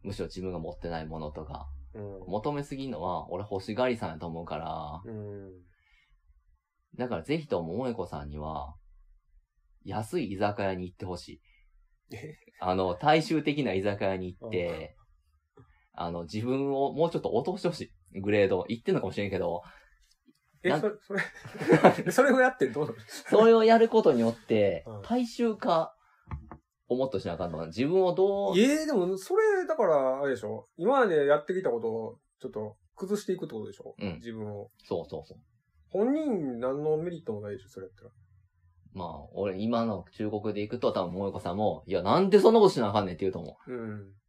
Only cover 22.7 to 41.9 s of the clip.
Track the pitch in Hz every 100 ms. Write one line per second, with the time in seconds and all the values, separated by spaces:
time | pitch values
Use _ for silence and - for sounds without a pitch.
22.7 | 117 151 - - - - 208 226 226 220
23.7 | 226 226 226 180 127 113 117 - 110 101
24.7 | 85 - 107 98 247 233 - 233 214 220
25.7 | 165 165 _ _ _ _ - - - _
26.7 | _ _ 123 131 - 95 85 90 80 82
27.7 | 90 139 185 185 170 196 196 202 180 247
28.7 | 302 311 254 175 190 - 381 440 392 339
29.7 | 320 202 147 131 131 143 123 107 110 -
30.7 | - 175 277 226 156 143 147 - 185 160
31.7 | 117 117 110 110 - _ _ 127 107 107
32.7 | - _ - 190 202 - 180 156 113 101
33.7 | 98 - - 101 80 117 110 104 101 101
34.7 | _ - 90 80 80 - - _ _ _
35.7 | _ _ 185 226 302 302 208 143 120 127
36.7 | 139 151 156 170 170 - 107 104 98 -
37.7 | - 95 _ 95 _ _ _ _ _ _
38.7 | _ - 95 87 76 71 - 98 92 110
39.7 | 117 117 95 90 - 107 104 107 101 104
40.7 | 123 120 104 90 87 98 98 - 92 107
41.7 | 80 -